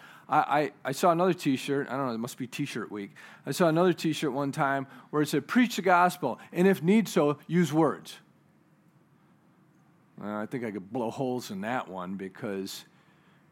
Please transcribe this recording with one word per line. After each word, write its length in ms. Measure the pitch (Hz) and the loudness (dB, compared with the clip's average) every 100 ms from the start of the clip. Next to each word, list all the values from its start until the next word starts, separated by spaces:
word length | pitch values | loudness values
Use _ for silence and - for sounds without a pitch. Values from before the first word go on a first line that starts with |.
| - - - | -20 -20 0
I, 100 | 143 | 0
I, 340 | - 143 147 - 131 | 2 0 0 -4 -8
I 20 | |
saw 200 | 135 185 | 2 2
another 220 | 165 185 | 4 2
T-shirt. 540 | 175 151 131 - 139 135 | 0 -2 -2 -2 -4 -4
I 60 | |
don't 120 | 131 135 | -4 -4
know, 60 | |
it 40 | 113 | -6
must 200 | 117 - | -8 -8
be 80 | |
T-shirt 460 | 123 - 143 123 90 | -10 -8 -6 -6 -8
week. 200 | 104 101 - - - | -10 -10 -14 -20 -12
I 60 | - | -8
saw 180 | 139 170 | 2 4
another 240 | 160 185 | 4 4
T-shirt 400 | 165 165 147 151 | 2 -2 -2 -2
one 180 | 127 139 | -2 -4
time 340 | 143 139 139 131 - - | 0 0 0 -4 -14 -6
where 100 | 147 | -2
it 80 | 147 | 0
said, 180 | 147 - | -2 2
"Preach 300 | 247 233 - | 2 2 2
the 40 | |
gospel, 580 | 185 175 180 - 135 - - | 4 6 4 2 -4 -6 -6
and 160 | - 190 | 2 4
if 160 | 175 | 4
need 240 | 160 220 185 | 4 4 4
so, 300 | 180 147 143 - | 2 2 0 0
use 240 | 165 165 | 0 2
words." 460 | 151 151 85 - - _ _ _ _ _ _ _ _ _ _ _ _ _ _ _ _ _ _ _ - | 4 4 2 -10 -20 _ _ _ _ _ _ _ _ _ _ _ _ _ _ _ _ _ _ _ -14
Uh, 60 | 101 | -8
I 180 | 104 | -8
think 200 | 107 131 | -8 -8
I 60 | 117 | -6
could 200 | 101 92 | -8 -8
blow 180 | 123 113 | -6 -6
holes 420 | 127 131 123 - | -4 -4 -4 -8
in 100 | 98 | -8
that 260 | 104 127 87 | -6 -6 -6
one 280 | 92 90 | -8 -8
because 680 | 95 95 - 113 98 98 - - _ _ _ _ _ _ | -8 -10 -8 -6 -6 -8 -12 -18 _ _ _ _ _ _